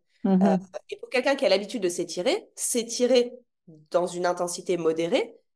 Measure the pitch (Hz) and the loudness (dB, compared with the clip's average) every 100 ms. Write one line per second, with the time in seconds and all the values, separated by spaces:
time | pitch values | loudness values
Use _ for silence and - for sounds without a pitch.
0 | _ _ 196 185 185 185 - - - - | _ _ 2 4 6 4 0 -12 -14 -14
1 | - 247 269 277 226 190 208 240 180 175 | -6 -2 0 0 2 2 0 -4 -2 -2
2 | 170 - 202 415 - - - 247 226 - | -4 -4 -2 -2 -4 -8 -4 -2 -4 0
3 | 247 254 240 - _ _ _ 156 _ 180 | 2 4 2 -4 _ _ _ -20 _ -2
4 | 175 175 175 180 175 175 180 175 160 160 | -2 -2 -2 0 -4 -6 -4 -2 0 0
5 | 170 262 466 - _ | 0 0 -2 -8 _